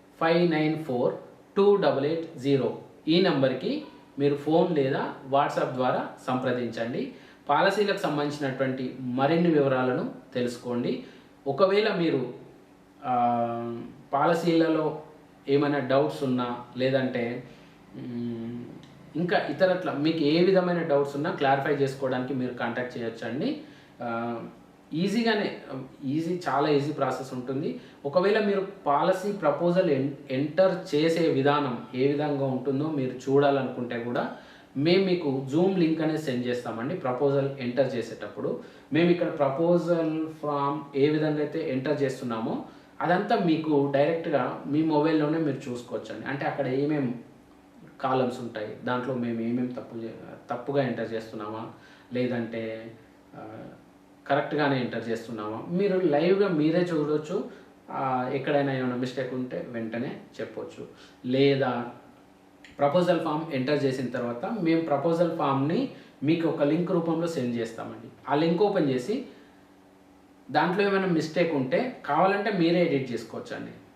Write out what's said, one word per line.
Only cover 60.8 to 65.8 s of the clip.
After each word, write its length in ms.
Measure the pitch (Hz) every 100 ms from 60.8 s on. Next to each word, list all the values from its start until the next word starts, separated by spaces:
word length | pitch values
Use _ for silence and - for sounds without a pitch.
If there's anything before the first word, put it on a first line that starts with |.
| - - - - 123
లేదా 640 | 131 139 131 127 120 120 - - - - - - - - -
ప్రపోజల్ 400 | 143 180 180 170
ఫామ్ 340 | 160 151 156
ఎంటర్ 300 | 135 127 143
చేసిన 240 | 135 127 117
తర్వాత 380 | 123 120 120 202
మేము 360 | 220 165 165
ప్రపోజల్ 560 | 165 143 170 165 165 160
ఫామ్‌ని 520 | 143 135 143 202